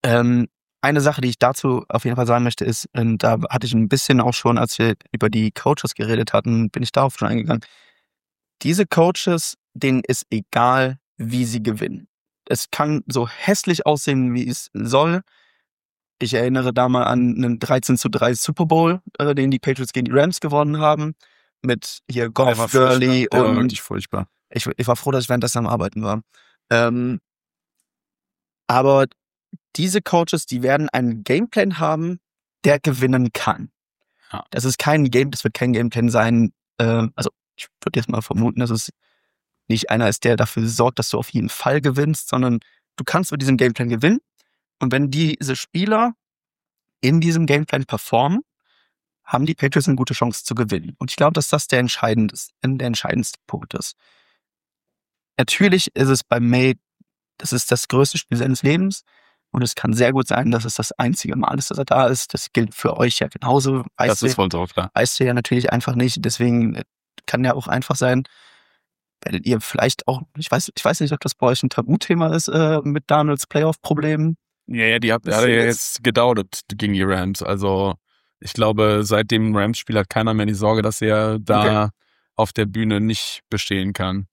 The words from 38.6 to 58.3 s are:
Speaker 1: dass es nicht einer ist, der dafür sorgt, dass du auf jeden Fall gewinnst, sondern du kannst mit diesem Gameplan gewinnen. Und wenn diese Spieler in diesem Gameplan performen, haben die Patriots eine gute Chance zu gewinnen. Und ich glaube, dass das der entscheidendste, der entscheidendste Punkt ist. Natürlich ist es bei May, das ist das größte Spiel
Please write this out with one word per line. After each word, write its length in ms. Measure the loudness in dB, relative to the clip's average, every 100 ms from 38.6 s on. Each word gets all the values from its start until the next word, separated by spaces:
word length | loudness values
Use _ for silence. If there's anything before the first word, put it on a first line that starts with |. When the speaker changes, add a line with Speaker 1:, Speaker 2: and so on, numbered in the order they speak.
Speaker 1:
dass 100 | -2
es 220 | -2 -6 _ _ _ _ _ _ _ _
nicht 220 | -4 0
einer 180 | 0 2
ist, 140 | 2
der 140 | 0 2
dafür 300 | 0 0 -4
sorgt, 320 | 2 2 2
dass 100 | -4
du 80 | -4
auf 120 | -4
jeden 180 | -4 -4
Fall 320 | -4 -2 0
gewinnst, 480 | 0 0 0 -2 -4
sondern 320 | -2 0 -2 _ _ _ -14
du 80 |
kannst 280 | -2 -2 -2
mit 100 | -2
diesem 140 | 0 2
Gameplan 320 | 2 0 -2
gewinnen. 320 | 0 2 2 _ _ _ _ _ _
Und 120 | -2
wenn 180 | 0 0
diese 460 | 0 -2 -2 -6 -6
Spieler 580 | -4 -4 0 2 0 -4 _ _ _ _ _ _ _ _
in 200 | 2 2
diesem 260 | 2 0 2
Gameplan 380 | 2 2 -4
performen, 580 | -2 -8 -2 0 2 0 -4 _ _ _ _ _ _ _
haben 200 | -4 -2
die 100 | 0 0
Patriots 320 | 0 0 0
eine 80 | 0
gute 180 | -2
Chance 300 | -2 -2 -4
zu 100 | -6
gewinnen. 400 | -4 -2 -2 -6 -10
Und 120 | -10
ich 60 | 0
glaube, 160 | 2
dass 160 | 2 0
das 180 | -2 2
der 140 | 0
entscheidendste, 760 | 2 0 0 2 0 -2 -16 _
der 220 | -4 -2 -4
entscheidendste 520 | -4 -2 -2 -4 -10 -10
Punkt 280 | -10 -8
ist. 200 | -10 -10 -14 _ _ _ _ _ _ _ _ _ _ _ _ _ -4
Natürlich 580 | -2 4 4 4 0
ist 140 | 0 2
es 160 | 2
bei 160 | 2 0
May, 360 | 2 4 2 0 _ _ _ _ _ _
das 140 | -4
ist 180 | -4 0
das 180 | -2 0
größte 300 | 2 2 -2
Spiel 180 | -4